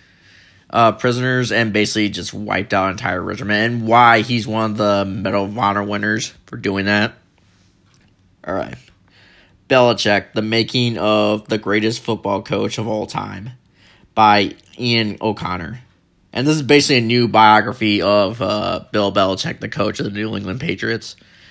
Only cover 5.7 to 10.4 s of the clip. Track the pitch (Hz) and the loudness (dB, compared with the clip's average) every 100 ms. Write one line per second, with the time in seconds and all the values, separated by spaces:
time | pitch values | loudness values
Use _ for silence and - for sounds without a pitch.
5.7 | 101 101 104 104 107 - - _ 123 104 | 0 -2 -4 -2 -4 -6 -14 _ -8 -4
6.7 | 98 98 104 113 - _ _ _ _ _ | -2 0 0 0 -4 _ _ _ _ _
7.7 | _ _ _ _ _ _ _ - 95 58 | _ _ _ _ _ _ _ -8 -6 -6
8.7 | - - _ _ _ _ _ _ _ - | -10 -18 _ _ _ _ _ _ _ 2
9.7 | 131 120 113 107 104 - 113 | 4 6 4 2 0 0 -4